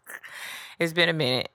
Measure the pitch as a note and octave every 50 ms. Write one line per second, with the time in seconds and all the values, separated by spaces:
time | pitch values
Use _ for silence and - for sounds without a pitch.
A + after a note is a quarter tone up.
0 | _ - - - - - - - - - - - - - - - E3+ E3 D#3+ F3
1 | E3+ E3+ E3 D#3 D3+ B2+ B2+ A#2+ - -